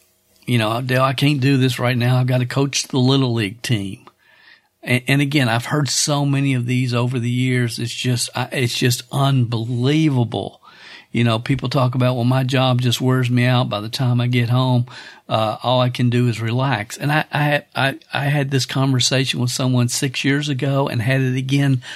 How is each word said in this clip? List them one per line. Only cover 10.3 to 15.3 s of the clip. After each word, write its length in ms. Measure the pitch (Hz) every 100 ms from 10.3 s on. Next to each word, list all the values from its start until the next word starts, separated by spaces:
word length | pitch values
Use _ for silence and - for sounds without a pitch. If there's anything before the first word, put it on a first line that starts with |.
| 104 - - - - - - -
You 100 | 113
know, 160 | 120 113
people 300 | 120 135 -
talk 260 | 143 123
about, 220 | 127 123 127
"Well, 80 |
my 180 | 120 131
job 380 | 127 131 131 123
just 200 | 123 110
wears 300 | 127 127 123
me 140 | 123
out. 240 | 123 123 127
By 120 | 104
the 80 | 110
time 320 | - 123 120
I 60 | 120
get 220 | 123 117
home, 380 | 127 127 123 123 - - -
uh, 300 | -